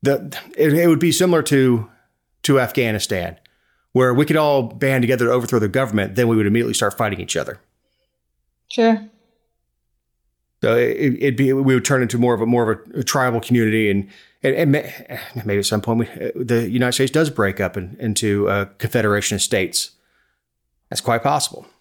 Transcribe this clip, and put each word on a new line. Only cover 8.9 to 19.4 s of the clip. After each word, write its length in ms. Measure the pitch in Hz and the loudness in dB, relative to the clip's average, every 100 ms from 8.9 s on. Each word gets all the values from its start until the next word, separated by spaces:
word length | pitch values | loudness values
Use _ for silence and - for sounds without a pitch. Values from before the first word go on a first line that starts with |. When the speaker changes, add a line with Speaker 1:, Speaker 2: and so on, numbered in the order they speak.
| 220 208 _ _ _ _ _ _ _ _ _ _ _ _ _ _ _ | 2 -2 _ _ _ _ _ _ _ _ _ _ _ _ _ _ _
Speaker 1:
So 160 | 110 117 | 0 2
it, 400 | 120 110 147 123 | 0 0 -2 0
it'd 160 | 139 120 | -2 0
be, 160 | 135 | 0
we 220 | 135 135 | 2 2
would 100 | 127 | 2
turn 180 | - 135 | 2 0
into 160 | 123 120 | 0 0
more 160 | 123 | 0
of 60 | 117 | 0
a, 60 | 113 | 2
more 260 | 120 113 | 2 0
of 80 | 110 - - | -2 -6 -8
a, 40 | |
a 40 | |
tribal 380 | 120 139 127 117 | -4 0 0 -2
community, 480 | - 123 110 110 107 | 0 2 2 2 2
and, 200 | 101 98 - - _ | 0 -4 -12 -20 _
and, 140 | 139 - | -2 0
and 160 | 165 | 2
may-, 480 | 143 - - - 131 - 120 | 0 -2 -14 -16 -14 -12 -10
maybe 160 | 104 101 | -4 -2
at 60 | 98 | 0
some 160 | 107 | -2
point 180 | 104 113 | -2 -2
we, 440 | 113 - 123 - | -2 -6 -8 -6
the 260 | 120 120 113 | -2 -2 0
United 240 | 120 123 | 0 0
States 180 | 123 135 | 0 0
does 180 | 156 156 | 0 -2
break 300 | 135 98 92 | 0 -2 0
up 160 | 95 98 | -4 -4
in, 220 | 87 139 | -10 -8
into 480 | 120 104 110 101 101 | -4 -2 0 0 2
a 200 | 98 98 _ | 0 -4 _
confederation 580 | 110 120 107 101 - | -4 0 0 0 -2
of 60 | 101 | -4